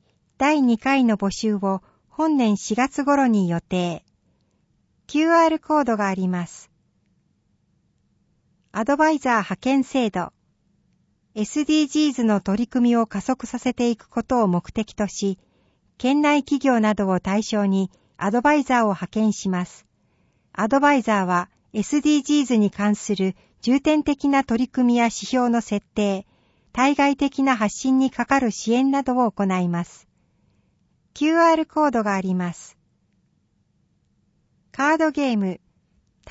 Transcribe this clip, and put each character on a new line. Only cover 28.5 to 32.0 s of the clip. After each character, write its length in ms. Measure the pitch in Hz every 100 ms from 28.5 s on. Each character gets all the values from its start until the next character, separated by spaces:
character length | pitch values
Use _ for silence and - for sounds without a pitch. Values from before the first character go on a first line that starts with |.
支 220 | - 214
援 180 | 240 269
な 120 | 277
ど 140 | 269 254
を 140 | 233
行 140 | -
い 240 | 196 185 175
ま 160 | 175
す。 220 | 175 - _ _ _ _ _ _ _ _ _ _ _
キ 160 | - 302
ュ 40 |
ー 160 | 330 330
ア 20 |
ー 40 | 320
ル 100 | 311
コ 200 | 302 294
ー 40 |
ド 140 | 233